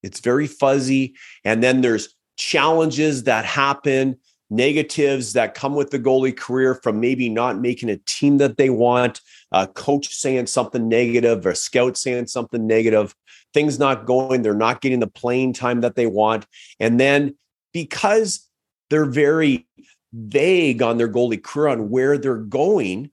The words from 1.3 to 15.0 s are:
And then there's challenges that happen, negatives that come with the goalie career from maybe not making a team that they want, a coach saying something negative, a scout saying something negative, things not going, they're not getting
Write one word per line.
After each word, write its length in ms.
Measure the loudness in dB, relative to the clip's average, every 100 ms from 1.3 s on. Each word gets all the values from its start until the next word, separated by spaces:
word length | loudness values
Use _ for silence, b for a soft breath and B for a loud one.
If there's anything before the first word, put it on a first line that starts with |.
| B
And 180 | -2 2
then 200 | 2 4
there's 320 | 2 0 -4 _ _ -12
challenges 880 | -2 0 2 2 0 0 -2 0
that 200 | 0 0
happen, 720 | -2 -2 0 0 0 0 0 -4 _ _ _
negatives 880 | 0 2 0 -2 0 0 0 -2
that 180 | -2 -2
come 220 | -4 -4
with 160 | -4 -4
the 80 | -2
goalie 360 | 0 2 0
career 400 | -4 -6 0 0
from 260 | 0 -2 -2
maybe 280 | -2 -2 -2
not 320 | -2 -2 -2
making 300 | -4 -4 -6
a 80 | -6 -6
team 320 | -2 2 4
that 180 | 2 2
they 140 | 0
want, 500 | 2 2 2 0 -4 b b b
a 140 | -2 -2
coach 420 | -6 -2 -2 -4
saying 380 | -6 -2 -2 -2
something 420 | -2 -2 -2 0
negative, 560 | 0 2 2 2 2
a 100 | -2
scout 440 | -4 -2 0 0 -2
saying 300 | -6 -6 -6
something 380 | -8 -6 -6 0
negative, 480 | 2 4 2 0 _ b b b
things 260 | 0 0 0
not 280 | 0 0 0
going, 340 | 0 2 0
they're 140 | 0
not 260 | 0 0 0
getting 200 | -2 -2